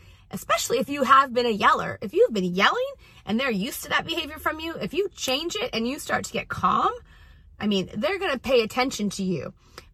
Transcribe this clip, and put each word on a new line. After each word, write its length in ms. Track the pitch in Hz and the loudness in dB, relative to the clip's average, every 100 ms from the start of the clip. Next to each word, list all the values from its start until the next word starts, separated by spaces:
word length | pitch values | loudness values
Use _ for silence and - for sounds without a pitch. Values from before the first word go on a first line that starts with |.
| - - - | -18 -20 -12
especially 480 | 202 - 679 - 359 | -10 -2 -2 0 -2
if 100 | - | -2
you 140 | 285 | 0
have 320 | 254 269 277 | 6 6 6
been 120 | 240 240 | 2 0
a 40 | |
yeller. 480 | 202 240 269 - - | 2 4 2 0 -6
If 140 | 202 | -2
you've 180 | 339 494 | 4 4
been 120 | 214 | 4
yelling 480 | 180 180 226 453 539 539 - - | 0 4 4 4 -2 -8 -20 -14
and 160 | - 220 | -4 0
they're 100 | 269 | 0
used 320 | 202 247 - | 0 -4 -6
to 60 | - | -2
that 180 | 302 311 | -2 -2
behavior 320 | 339 302 311 | -4 -6 -6
from 220 | 330 311 | -4 -4
you, 140 | 330 320 | -6 -6
if 180 | 202 | -4
you 140 | 320 403 - | -2 -2 -4
change 400 | - 262 339 427 | -2 -2 -2 -4
it 140 | 494 | -2
and 140 | 226 233 | -2 -2
you 120 | 294 | -4
start 260 | - - - | -4 -4 -2
to 60 | |
get 160 | - - | -8 -6
calm, 440 | - 196 - 359 494 - - - - - - | 0 2 4 2 -2 -12 -20 -20 -20 -20 -4
I 80 | 208 | 0
mean, 240 | 196 - | 0 -2
they're 280 | - 294 392 | -2 -2 -2
gonna 180 | 370 262 | -2 -2
pay 240 | - 254 | 2 2
attention 480 | 214 262 254 - 202 | 2 0 0 0 -4
to 140 | - | -2
you. 280 | 185 170 - - _ - - | -2 -2 -6 -14 _ -20 -20